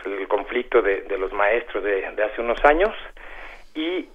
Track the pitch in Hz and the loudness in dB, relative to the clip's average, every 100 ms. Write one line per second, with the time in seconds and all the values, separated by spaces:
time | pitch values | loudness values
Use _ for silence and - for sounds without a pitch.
0 | - 98 98 101 98 120 123 120 101 98 | -6 -6 0 -2 0 -4 2 4 4 2
1 | 98 98 95 107 104 117 - 107 98 98 | -2 -4 -2 2 2 2 0 -4 0 0
2 | - - 107 - 117 113 143 156 202 - | -2 -2 -2 -2 -2 4 6 6 2 -2
3 | - - - - - - - - 311 370 | -12 -16 -16 -14 -16 -16 -12 -6 -4 -4
4 | - | -6